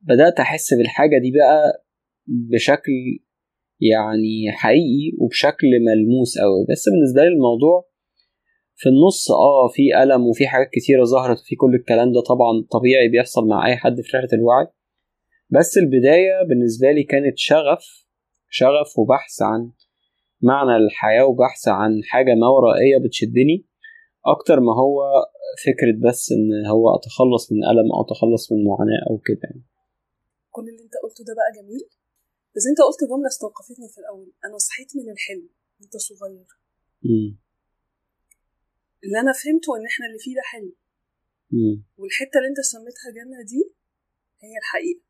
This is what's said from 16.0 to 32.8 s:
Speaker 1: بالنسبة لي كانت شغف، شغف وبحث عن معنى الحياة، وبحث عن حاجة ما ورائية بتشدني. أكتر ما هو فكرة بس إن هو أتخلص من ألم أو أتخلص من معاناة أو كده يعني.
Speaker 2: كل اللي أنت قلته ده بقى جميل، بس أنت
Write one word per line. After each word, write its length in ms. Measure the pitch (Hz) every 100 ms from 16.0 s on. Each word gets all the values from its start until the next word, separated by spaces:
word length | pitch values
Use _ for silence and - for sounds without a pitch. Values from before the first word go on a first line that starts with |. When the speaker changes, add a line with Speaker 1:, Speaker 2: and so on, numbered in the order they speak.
| 127 165 190 190 180
Speaker 1:
بالنسبة 420 | 127 120 113 131
لي 100 | 151
كانت 360 | 139 139 143 127
شغف، 680 | - 147 143 170 - _ _ _ _ _ _
شغف 500 | - 127 147 147 -
وبحث 440 | 110 135 - -
عن 280 | 101 113 120 _ _ _ _ _ _ _
معنى 340 | 120 135 135 117
الحياة، 480 | 107 - 107 110 135
وبحث 420 | 123 127 - -
عن 320 | 95 107 107
حاجة 300 | 107 123 131
ما 140 | 117 117
ورائية 500 | 135 120 - 135 135
بتشدني. 640 | 127 - 110 120 139 175 _ _ - _ _ _ -
أكتر 340 | 151 - 151
ما 120 | 120
هو 260 | 113 135 143 139 139 - _ - - -
فكرة 420 | 127 123 110 117
بس 220 | 123 -
إن 340 | 117 107 104 104
هو 300 | 110 113 -
أتخلص 560 | - - 127 120 -
من 60 | 107
ألم 240 | - 113 113
أو 80 | -
أتخلص 500 | 107 107 113 113 -
من 60 | 110
معاناة 360 | 104 98 107 113 -
أو 80 | 110
كده 220 | - 113
يعني. 220 | - 127 123 _ _ _ _ _ _ _ _
Speaker 2:
كل 120 | -
اللي 200 | 226 226
أنت 120 | 226 -
قلته 220 | 233 _
ده 100 | 220
بقى 160 | 226 214 208
جميل، 220 | 202 240 453 _ _ _ _ _ _ -
بس 80 | 240
أنت 140 | 294